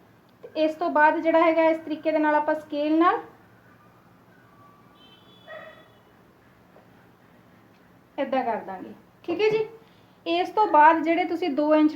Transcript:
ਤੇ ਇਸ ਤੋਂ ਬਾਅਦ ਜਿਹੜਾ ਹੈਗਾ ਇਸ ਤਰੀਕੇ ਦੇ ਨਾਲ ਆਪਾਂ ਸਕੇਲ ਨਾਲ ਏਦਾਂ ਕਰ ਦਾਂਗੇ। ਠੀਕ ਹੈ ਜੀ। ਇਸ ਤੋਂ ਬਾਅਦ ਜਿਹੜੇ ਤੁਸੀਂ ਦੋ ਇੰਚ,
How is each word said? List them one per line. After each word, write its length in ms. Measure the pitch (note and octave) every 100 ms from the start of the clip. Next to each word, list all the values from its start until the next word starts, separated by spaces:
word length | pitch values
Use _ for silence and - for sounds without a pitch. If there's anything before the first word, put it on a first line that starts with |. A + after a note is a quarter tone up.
| _ _ _ _
ਤੇ 60 | - D#4
ਇਸ 200 | D#4 D#4
ਤੋਂ 140 | F4
ਬਾਅਦ 280 | C#4+ D4+ D#4+
ਜਿਹੜਾ 260 | D#4+ E4
ਹੈਗਾ 200 | E4 E4
ਇਸ 140 | D#4+ D#4+
ਤਰੀਕੇ 340 | D4 D4+ D#4+
ਦੇ 80 | D#4
ਨਾਲ 160 | D4+ D4+
ਆਪਾਂ 200 | D4+ D#4
ਸਕੇਲ 420 | - C#4+ D4+ D#4
ਨਾਲ 220 | F4 A4+ - - _ _ _ _ _ _ _ _ _ _ _ C6+ - _ _ _ - - - - - D#5 D#5+ - - _ _ _ _ _ _ _ _ - - - _ _ _ _ _ _ _ _ _ _ _ -
ਏਦਾਂ 260 | C4+ C4
ਕਰ 200 | A#3+ G#3 F3
ਦਾਂਗੇ। 280 | F#3+ - - _ _
ਠੀਕ 180 | - E4+
ਹੈ 80 | G#4+
ਜੀ। 160 | A4 A4 - - _ _ _ -
ਇਸ 180 | E4+ F4+
ਤੋਂ 160 | G4 G#4
ਬਾਅਦ 340 | D4+ D4+ E4
ਜਿਹੜੇ 220 | D#4 E4+ E4
ਤੁਸੀਂ 240 | E4+ F4
ਦੋ 220 | C4+ D4+ D#4
ਇੰਚ, 200 | D4+